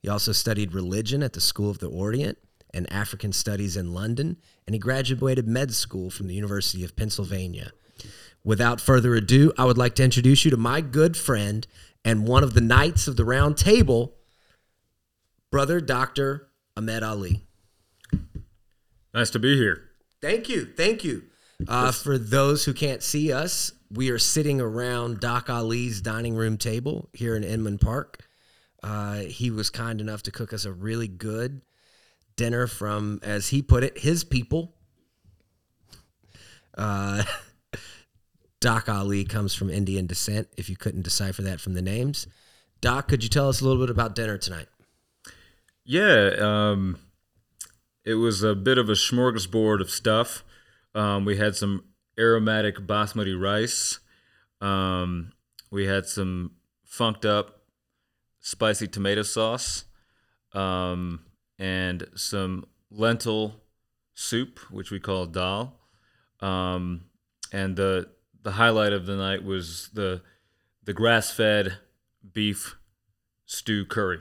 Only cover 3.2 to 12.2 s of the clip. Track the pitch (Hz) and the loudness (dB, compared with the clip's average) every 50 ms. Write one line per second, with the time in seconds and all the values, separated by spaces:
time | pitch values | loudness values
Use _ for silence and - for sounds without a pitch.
3.2 | - 104 98 - - 110 101 98 101 98 85 98 90 87 87 87 101 110 120 123 | -6 -4 -2 -2 -2 -2 -2 -4 -4 -4 -4 -4 -4 -4 -4 -4 -4 -2 -2 -2
4.2 | 143 165 175 - _ _ _ _ _ - 107 110 98 120 131 135 135 123 131 120 | -2 -4 -4 -6 _ _ _ _ _ -4 -4 -2 -2 -2 -2 -2 0 -2 -2 0
5.2 | 131 135 131 131 117 110 113 127 139 135 113 - - - - 95 90 92 - - | 2 2 2 2 2 0 0 0 0 -2 -2 -4 -4 -4 -6 -8 -8 -8 -8 -8
6.2 | 101 95 90 98 104 101 101 101 95 - - 92 90 - - - 110 107 104 - | -6 -6 -4 -4 -4 -2 -2 -2 -2 -2 -2 -4 -6 -6 -4 -4 -2 -2 -2 -4
7.2 | 101 87 98 92 92 90 87 - - - - _ _ _ _ - - - - - | -4 -4 -4 -4 -4 -6 -8 -10 -12 -14 -16 _ _ _ _ -20 -20 -20 -20 -20
8.2 | - - _ _ _ 107 110 98 120 120 120 110 - - 135 127 113 123 120 113 | -20 -20 _ _ _ 0 2 6 6 4 4 4 4 6 6 6 6 6 4 4
9.2 | 104 90 127 135 143 156 - - 123 131 120 123 123 123 - - 131 127 123 131 | 4 6 8 10 8 8 6 6 2 4 4 4 2 2 4 4 4 6 6 6
10.2 | 120 127 139 139 - 160 139 117 113 117 131 151 165 139 120 147 156 170 165 - | 8 8 8 8 6 4 4 4 2 0 0 0 -2 0 4 4 4 4 4 0
11.2 | - - 131 107 104 101 104 107 113 - _ - - - _ _ _ 113 113 110 | -2 0 0 0 0 0 -2 -4 -6 -8 _ -20 -20 -20 _ _ _ 2 2 4